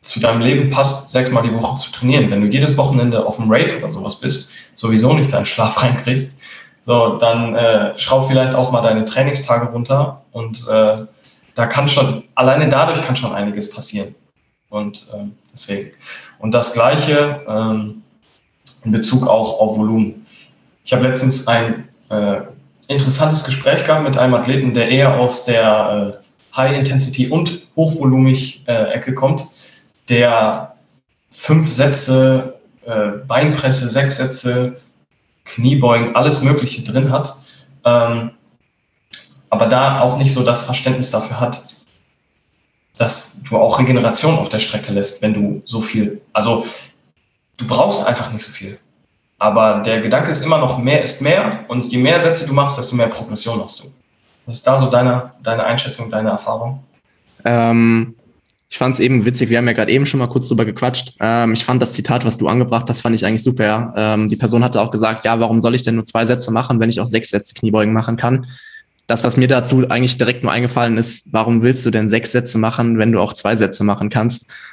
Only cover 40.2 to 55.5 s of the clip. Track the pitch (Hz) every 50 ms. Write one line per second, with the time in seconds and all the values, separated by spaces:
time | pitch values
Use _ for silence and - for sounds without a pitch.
40.2 | 135 139 131 127 - - 120 - - - 127 - - 127 127 - - - - 110
41.2 | - - 120 107 123 120 123 - - - - _ _ _ _ _ _ _ _ _
42.2 | _ _ _ _ _ _ _ _ _ _ _ _ _ _ _ - 117 117 - -
43.2 | - - - - - - 117 107 113 113 - - 127 120 127 120 107 117 113 -
44.2 | - 156 160 - 104 - - 107 - - - 104 - - 101 98 101 - - -
45.2 | - 107 104 101 104 101 104 - - - 113 117 110 - - 110 101 104 104 -
46.2 | _ _ _ 110 104 117 113 110 113 - - - - - _ _ _ _ _ _
47.2 | _ _ _ _ _ _ _ - 123 - 127 123 117 101 101 - - - 120 -
48.2 | 117 113 113 107 - - - - 95 98 104 - _ _ _ _ _ _ _ _
49.2 | _ _ _ _ 104 107 104 113 110 107 107 104 101 110 110 110 107 110 110 -
50.2 | - - 151 - - 156 160 147 131 131 - 117 117 135 147 - - - - -
51.2 | 135 147 170 196 214 214 202 - - - 120 123 117 120 120 123 127 147 170 175
52.2 | 170 165 165 - - 147 139 139 135 135 - - - - 127 120 117 110 - -
53.2 | 107 - 107 104 - 117 113 104 98 - - - - - _ _ _ _ _ _
54.2 | _ _ _ _ _ - 117 - - 127 131 135 135 127 123 123 123 127 123 127
55.2 | 123 - _ _ - 113